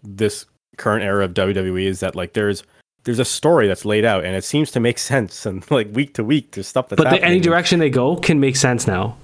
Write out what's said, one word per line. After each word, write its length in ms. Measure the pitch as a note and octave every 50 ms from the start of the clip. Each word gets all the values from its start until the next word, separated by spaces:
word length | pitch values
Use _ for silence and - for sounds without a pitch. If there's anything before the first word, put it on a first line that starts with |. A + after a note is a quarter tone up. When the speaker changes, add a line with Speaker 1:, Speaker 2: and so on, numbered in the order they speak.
| -
Speaker 1:
this 420 | G2+ G2 G2+ A2 G#2 - - - _ _ _ _ _ _
current 260 | - - A2 G#2+ A2 G2+
era 220 | G2 G2+ G2+ F#2+
of 80 | F2+ F2
W 200 | G#2 F#2 G2 G2+
W 240 | G2 F#2+ F#2 F2+
E 100 | F#2 F#2+
is 120 | F#2+ F#2 -
that, 160 | F#2+ F#2 -
like, 180 | F#2 F2 - -
there's, 300 | A2 G#2 G#2 G2 - - _ _ _ _ _ _ _ -
there's 160 | A#2+ A#2 B2
a 60 | B2
story 420 | - - - - D#3 F3 C#3 G#2+
that's 160 | G2 F2+ - -
laid 220 | G#2 G#2+ G#2+ A2
out, 180 | A2+ G2+ F#2 D#2+
and 120 | F2+ F#2+
it 80 | F#2+ -
seems 260 | - - D3+ D3+ -
to 80 | - B2
make 180 | A#2 A#2+ A#2
sense. 480 | - - - C#3+ C3 G#2 F2+ - - -
And, 240 | G#2 F#2 F#2+ - -
like, 200 | D3+ B2 G#2+ G#2 G#2
week 200 | C3 C#3+ - -
to 100 | A#2+ G#2+
week, 280 | A#2 D3+ C#3+ - -
there's 160 | - - F#3+
stuff 200 | - - C3 - -
that's 80 | E3
Speaker 2:
But 120 | D#3+ D#3 C3
the, 60 | -
any 40 | F#3 E3+
Speaker 1:
happening. 180 | F3 F3+ F#3+
Speaker 2:
direction 380 | E3+ E3+ E3 F3 E3+ - F#3 E3+
they 100 | D#3+ C3+
go 260 | B2 B2+ B2 C#3+ F3
can 240 | F3 - - D#3+ C#3+
make 160 | C3+ C3+ C3
sense 320 | - - B2+ B2 A2+ -
now. 300 | G#2+ F#2 F2+ G2+ A2+ - -